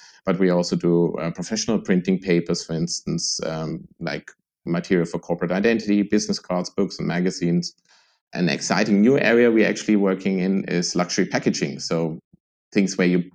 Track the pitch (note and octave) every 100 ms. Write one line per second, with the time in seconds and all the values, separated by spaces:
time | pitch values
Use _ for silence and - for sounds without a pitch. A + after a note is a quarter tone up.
0 | - - G2 F2+ F#2 F2 E2+ F2 F2 E2+
1 | E2+ - E2 F2 F2 G#2+ - G#2+ - F#2
2 | F#2 F#2 F#2+ E2+ E2+ F2 - D#2+ E2+ -
3 | - E2+ - - - D#2+ D#2 D#2+ - _
4 | D#2+ D2 - - _ _ E2+ E2+ - F#2
5 | E2 E2+ - E2+ F2 F#2 A2+ A2+ G#2 G#2
6 | G2 G#2+ - G2+ - F2+ F2 - F#2 -
7 | D#2+ E2+ F2+ - F2 F2 E2+ - _ _
8 | _ _ _ - F2 C#2 - F#2 A2+ G2+
9 | A2 C3+ G#2+ A#2 A#2+ A2 G2+ G#2 - G#2
10 | G2 F#2+ G2+ F#2+ F#2+ G2 - F2 F2 F2+
11 | F2 - F2+ C3+ B2 - D2+ C#2+ - E2
12 | E2 D#2+ - _ _ _ _ G#2 F#2+ -
13 | F2+ F2+ E2+